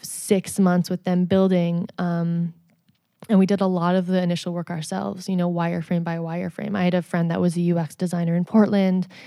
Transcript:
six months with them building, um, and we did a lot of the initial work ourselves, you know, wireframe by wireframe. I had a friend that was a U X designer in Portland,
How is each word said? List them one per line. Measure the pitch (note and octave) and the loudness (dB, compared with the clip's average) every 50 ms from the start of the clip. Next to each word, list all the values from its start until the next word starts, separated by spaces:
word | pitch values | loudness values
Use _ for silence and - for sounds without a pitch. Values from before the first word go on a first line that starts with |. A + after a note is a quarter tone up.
six | - - - - - - G#3 F#3 - - - G#3 | -16 -14 -12 -6 -2 0 0 0 0 -2 0 2
months | F#3+ F3+ F3+ F3+ E3+ - | 4 4 4 2 0 0
with | F3+ F3 - | -4 -4 -2
them | F#3 F3+ F3+ F3+ | 0 0 0 2
building, | E3+ G3 F#3+ F#3+ F#3 F#3 F3 E3+ E3+ E3+ E3+ F#3+ - - | 2 4 4 4 4 4 2 2 0 -2 -2 -4 -6 -6
um, | - F3+ F3 E3+ E3+ E3+ E3+ E3+ E3+ E3+ E3 - _ _ _ _ _ _ _ _ _ _ _ _ - - - | -6 -4 -2 -2 -2 -2 -2 -2 -2 -4 -4 -6 _ _ _ _ _ _ _ _ _ _ _ _ -12 -2 2
and | G#3+ F#3+ | 4 4
we | F#3+ | 4
did | F3+ G3+ F#3+ | 4 2 2
a | G3 | 0
lot | F#3 F#3 F3 E3+ F3 F#3 | 0 0 0 0 2 0
of | F#3+ F3 | 0 0
the | F#3 F#3 F3+ | 0 0 0
initial | F3+ F3 F3 - - F3+ | 0 0 -2 -2 -4 -6
work | E3+ F3 E3 - | -6 -6 -6 -6
ourselves, | F3 D#3 D#3 - F#3+ F#3+ - G3+ G3+ F#3 - - | -8 -8 -8 -8 -6 -6 -6 -6 -8 -8 -6 -4
you | F#3+ | -2
know, | F3+ F3 F3 | 0 0 0
wireframe | F3 E3+ E3+ E3+ F3 E3+ D#3+ - F3+ E3+ E3+ | 0 -2 -2 -2 -2 -4 -4 -2 -2 -2 -2
by | E3+ E3 | -4 -6
wireframe. | E3 E3 E3 E3 F3 F#3 F3 - - - - G3+ | -6 -6 -6 -6 -6 -6 -8 -8 -8 -8 -4 -2
I | G3 F3+ | 0 2
had | F3+ F3+ | 2 2
a | F3+ | 0
friend | E3 - - E3+ E3 E3 | -2 -2 -2 -2 0 0
that | E3+ F#3 | 0 0
was | F3+ F3 D#3+ | 0 0 0
a | F3 | 0
U | E3+ F3 E3+ E3+ | 0 0 0 0
X | D#3 D3 - | -2 -4 -6
designer | - F#3 E3 F3+ E3+ E3+ E3+ E3+ | -6 -4 -4 -2 -2 -2 0 0
in | F3+ F3 | 0 0
Portland, | - A3 A3 G3+ - G#3 G3 F#3+ F#3 F#3 F#3 F3+ - - - - | 2 4 4 4 4 4 2 2 2 2 0 -2 -4 -10 -20 -20